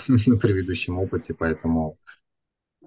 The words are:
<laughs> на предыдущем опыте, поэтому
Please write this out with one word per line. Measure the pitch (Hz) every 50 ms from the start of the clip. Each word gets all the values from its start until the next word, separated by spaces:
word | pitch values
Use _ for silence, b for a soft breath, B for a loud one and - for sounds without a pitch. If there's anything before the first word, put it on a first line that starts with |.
| - -
<laughs> | 131 113 104 131
на | 120 104
предыдущем | - - 98 95 92 92 92 90 - - 87 92
опыте, | 92 - - 87 - - 82
поэтому | - 82 80 80 - - 82 82 82 80 78 78 _ _ B B B _ _ _ _ _ _ _ _ _ _ _ _ _